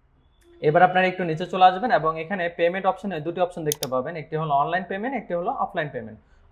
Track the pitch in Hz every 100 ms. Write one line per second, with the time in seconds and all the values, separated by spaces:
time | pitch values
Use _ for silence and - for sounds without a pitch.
0 | _ _ _ _ _ - 147 165 180 185
1 | 185 185 170 160 175 185 185 185 233 170
2 | 156 160 160 196 170 170 170 190 190 185
3 | 202 165 151 175 175 - 151 147 131 127
4 | 135 170 139 156 156 139 151 180 185 196
5 | 240 262 - 170 180 262 190 175 147 127
6 | 110 107 _ _ _